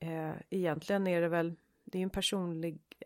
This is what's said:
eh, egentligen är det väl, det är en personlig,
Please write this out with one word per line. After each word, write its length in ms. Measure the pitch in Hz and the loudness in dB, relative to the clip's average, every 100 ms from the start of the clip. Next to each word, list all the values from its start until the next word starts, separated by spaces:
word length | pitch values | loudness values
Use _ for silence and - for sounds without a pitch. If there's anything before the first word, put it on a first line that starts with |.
eh, 320 | 165 160 156 170 - | -6 -4 -4 -6 -4
egentligen 560 | 190 175 151 - 202 190 | 0 2 0 2 2 4
är 140 | 170 | 4
det 80 | 170 | 4
väl, 280 | 170 165 165 _ _ | 2 0 -2 _ _
det 140 | - 185 | -6 -2
är 40 | |
en 80 | 185 | -2
personlig, 680 | 196 - 196 175 160 170 156 - - | 0 0 0 0 -2 -4 -6 -14 -10